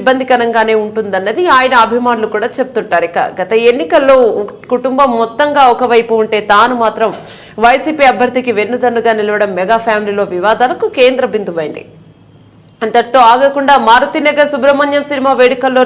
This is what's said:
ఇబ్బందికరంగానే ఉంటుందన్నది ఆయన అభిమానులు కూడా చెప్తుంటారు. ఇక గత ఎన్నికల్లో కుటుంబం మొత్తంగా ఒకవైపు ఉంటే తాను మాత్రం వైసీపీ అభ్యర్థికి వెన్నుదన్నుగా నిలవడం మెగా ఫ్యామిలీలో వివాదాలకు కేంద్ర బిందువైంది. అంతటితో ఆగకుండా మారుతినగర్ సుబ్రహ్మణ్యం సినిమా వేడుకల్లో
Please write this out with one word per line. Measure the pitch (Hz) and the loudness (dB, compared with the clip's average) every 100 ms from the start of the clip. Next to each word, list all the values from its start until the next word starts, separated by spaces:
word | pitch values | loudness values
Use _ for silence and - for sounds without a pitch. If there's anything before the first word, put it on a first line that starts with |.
ఇబ్బందికరంగానే | 202 262 262 240 233 226 220 220 214 | 0 0 0 0 0 0 0 0 -2
ఉంటుందన్నది | 214 202 190 190 220 359 262 | -6 -4 -4 -4 -2 2 2
ఆయన | 254 247 220 | 2 2 2
అభిమానులు | 240 240 226 214 214 | 0 -2 -2 -4 -4
కూడా | 240 - | -6 -4
చెప్తుంటారు. | 254 220 - 175 170 | -4 -4 -2 -2 0
ఇక | 196 185 - | -2 -4 -4
గత | 180 226 233 | -2 2 2
ఎన్నికల్లో | 247 330 330 269 262 233 190 208 - - | 0 0 2 4 4 4 0 -6 -12 -6
కుటుంబం | 247 254 262 277 226 | -4 -2 0 0 0
మొత్తంగా | 226 - 294 285 262 233 | -4 -2 -2 2 2 2
ఒకవైపు | 247 233 226 226 | 2 0 2 -2
ఉంటే | 220 214 202 | 0 -2 2
తాను | 208 240 247 | 2 2 0
మాత్రం | 226 214 220 - - - - - | -2 0 -4 -4 -16 -20 -18 0
వైసీపీ | 226 262 277 311 269 | 2 2 -2 2 2
అభ్యర్థికి | 220 247 247 247 208 | 2 0 -2 -2 -2
వెన్నుదన్నుగా | 214 247 240 233 226 214 | -2 -2 -2 0 0 -2
నిలవడం | 208 208 202 180 | -2 -2 -2 -2
మెగా | 185 226 | -2 0
ఫ్యామిలీలో | 226 214 208 202 190 | 0 -4 -4 -4 -4
వివాదాలకు | 180 196 214 247 349 440 - | -2 -2 0 0 0 -4 2
కేంద్ర | 254 262 254 | 2 2 -2
బిందువైంది. | 208 190 170 151 - - - - _ _ _ _ _ _ _ | -4 -6 -6 -8 -10 -18 -20 -20 _ _ _ _ _ _ _
అంతటితో | 220 233 233 262 226 | -2 -2 2 4 4
ఆగకుండా | 247 277 277 277 269 220 | 4 2 0 2 2 4
మారుతినగర్ | 247 285 311 294 285 285 | 2 2 -2 -2 0 0
సుబ్రహ్మణ్యం | 285 277 285 285 285 285 | 0 0 2 0 -2 -2
సినిమా | 285 269 254 | -2 0 2
వేడుకల్లో | 247 254 262 254 | 2 2 0 0